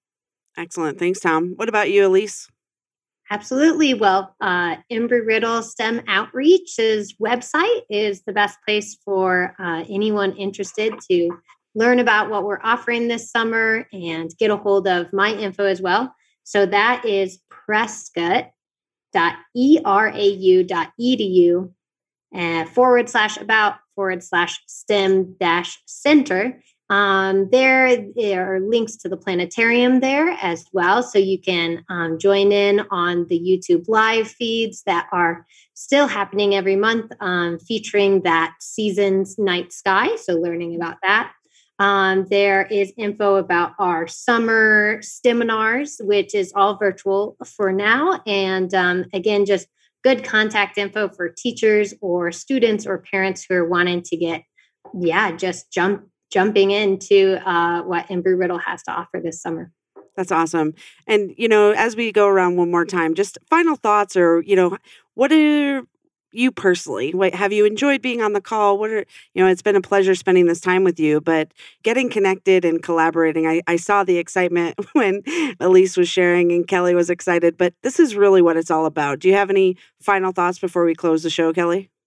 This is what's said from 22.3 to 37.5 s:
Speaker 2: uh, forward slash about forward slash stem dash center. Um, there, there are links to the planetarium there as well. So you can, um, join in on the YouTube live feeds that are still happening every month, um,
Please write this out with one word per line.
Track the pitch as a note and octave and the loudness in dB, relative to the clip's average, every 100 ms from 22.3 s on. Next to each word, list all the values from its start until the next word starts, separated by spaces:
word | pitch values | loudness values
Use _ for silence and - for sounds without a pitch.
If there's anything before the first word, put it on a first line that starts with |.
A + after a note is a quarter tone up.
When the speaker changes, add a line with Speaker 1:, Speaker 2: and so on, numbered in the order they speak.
Speaker 2:
uh, | F#3 E3+ E3 E3 | -8 -4 -4 -2
forward | - B3+ B3 A#3+ | 2 4 4 2
slash | A#3 G#3+ - | -2 -2 -4
about | G#3 A3 G#3 - _ - | -2 0 0 -2 _ -6
forward | F#3+ F#3 | -4 -6
slash | - F3 F3 - _ | -4 -2 -2 -6 _
stem | - - G#3 F#3+ F#3+ F#3 F#3 | -16 -2 0 2 2 0 -4
dash | F3 E3+ F3 - - | -2 -2 -4 -14 -20
center. | - C#4+ D4+ B3+ F#3 A#3 B3+ _ _ - | -4 2 2 2 -2 -4 -6 _ _ -4
Um, | G3+ G3+ F#3+ F#3+ G3 G3 | 0 2 0 0 0 2
there, | B3+ C4 C4 B3+ B3 G3+ A3+ | 4 6 4 4 2 0 -2
there | G#3 F#3 F#3+ F#3+ | 0 -2 -2 -2
are | |
links | G3 A#3 A3 - | 0 -2 -2 -8
to | F3 | -10
the | F3+ | -8
planetarium | G3 F3+ F3 - A3+ A#3+ B3 B3+ | -4 -4 -2 0 2 4 4 2
there | C4 C#4 E4 - | 2 0 -2 -2
as | F3+ E3 - | -6 -8 -6
well. | F#3+ F3 A3 | -2 2 0
So | A#3+ G#3 | 0 0
you | F#3+ F#3 | 0 -2
can, | F#3 F3 E3+ E3+ - | -2 -2 -2 -6 -8
um, | F3+ E3 D#3+ | -6 -6 -2
join | G3 G3 G3+ | 0 2 2
in | G3+ G3+ G3+ G#3 | 2 2 0 -2
on | F#3+ F3 F3 F3 | -4 -2 -2 -2
the | E3+ | -4
YouTube | F3+ F#3 - E3+ F3 | 0 -2 2 -2 0
live | A3 A3 A3+ A3 | 0 2 0 -4
feeds | - A#3 A3+ A3 A3 | -6 -4 -2 -4 -6
that | - E3+ - | -4 -4 -2
are | F3+ E3+ A3 _ _ _ | -2 -2 -2 _ _ _
still | - - C#4 C#4 | -16 0 2 2
happening | G3+ G3 G3 G3+ | -2 -6 -2 0
every | G3 F#3+ F#3+ | 0 0 0
month, | A3 A3+ A3 - | 0 -2 -6 -8
um, | G3 F3+ E3+ | -4 -2 -2